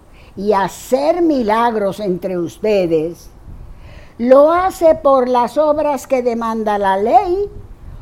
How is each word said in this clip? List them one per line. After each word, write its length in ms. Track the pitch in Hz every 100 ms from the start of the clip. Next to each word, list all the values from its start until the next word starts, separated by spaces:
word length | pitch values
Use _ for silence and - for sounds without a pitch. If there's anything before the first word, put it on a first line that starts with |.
| - - - -
y 160 | 202
hacer 680 | 196 180 - - 262 302 349
milagros 800 | 339 277 208 220 240 220 196 202
entre 360 | 208 180 190 180
ustedes, 920 | 165 - 214 202 175 160 160 165 - - - - - - - - - -
¿lo 340 | 240 269 302
hace 440 | 339 370 359 330 311
por 340 | 277 269 247
las 280 | 247 240 294
obras 480 | 302 302 302 269 -
que 160 | 262
demanda 560 | 240 233 226 226 214 208
la 200 | 196 190
ley 520 | 220 349 381 381 403 - - - - -